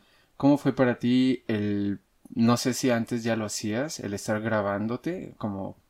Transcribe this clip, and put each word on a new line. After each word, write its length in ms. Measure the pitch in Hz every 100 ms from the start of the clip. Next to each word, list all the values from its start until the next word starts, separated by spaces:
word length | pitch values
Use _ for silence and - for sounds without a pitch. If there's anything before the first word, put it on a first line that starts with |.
| - _ _ -
¿cómo 220 | 139 147
fue 160 | 143
para 240 | 127 123 120
ti 460 | 123 127 127 127 -
el, 520 | 107 104 101 101 98 - _ -
no 240 | - 117 120
sé 160 | 131
si 160 | 120 131
antes 340 | 117 113 120
ya 120 | 117 110
lo 100 | 107
hacías, 540 | - 107 107 151 -
el 160 | 101 101
estar 260 | - 107
grabándote 920 | 110 107 101 101 110 120 160 185 - -
como, 400 | 107 98 98 - _